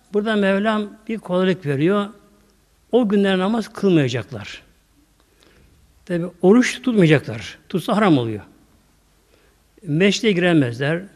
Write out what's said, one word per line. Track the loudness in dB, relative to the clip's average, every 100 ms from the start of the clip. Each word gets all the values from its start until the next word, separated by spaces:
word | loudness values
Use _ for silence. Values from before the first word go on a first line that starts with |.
| _
burada | -4 -2 0
Mevlam | 0 0 0 -2 -6 -12 -10
bir | -10
kolaylık | -4 0 0 0 -2
veriyor. | -2 0 0 -4 -10 _ _ _ _ _ _ -2
O | 0 2
günler | 2 2 0
namaz | 0 -2 -6
kılmayacaklar. | -2 2 2 2 -4 -8 -12 -14 -18 _ _ _ _ _ _ _ _ _ _ _ _ _ _ -8
Tabi | -6 -6 0
oruç | 4 6 4 -2
tutmayacaklar. | -2 2 4 4 0 -12 -14 -18 -8
Tutsa | -8 -2 0
haram | 2 2
oluyor. | 0 -8 -14 _ _ _ _ _ _ _ _ _ _ _ _ _
Meşte | -6 0 0 0 0
giremezler, | 0 2 2 0 -2 -4 -6 -8